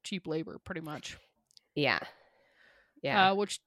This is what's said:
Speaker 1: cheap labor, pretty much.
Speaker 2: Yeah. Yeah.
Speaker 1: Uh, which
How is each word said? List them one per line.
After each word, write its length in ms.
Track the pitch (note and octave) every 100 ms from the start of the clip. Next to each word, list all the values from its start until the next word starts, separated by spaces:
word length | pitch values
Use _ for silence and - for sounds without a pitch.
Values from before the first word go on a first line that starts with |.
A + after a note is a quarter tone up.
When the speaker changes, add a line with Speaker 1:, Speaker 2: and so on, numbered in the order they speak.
Speaker 1:
cheap 220 | - F#3+ E3+
labor, 320 | D#3 D#3+ -
pretty 220 | - E3
much. 380 | D#3 D3+ - - _ _ _ - _
Speaker 2:
Yeah. 260 | - C3+ F2 - - _ _ _ _ - _ _ _
Yeah. 280 | C#3 G3 F#3+
Speaker 1:
Uh, 40 |
which 260 | G3 G3+ -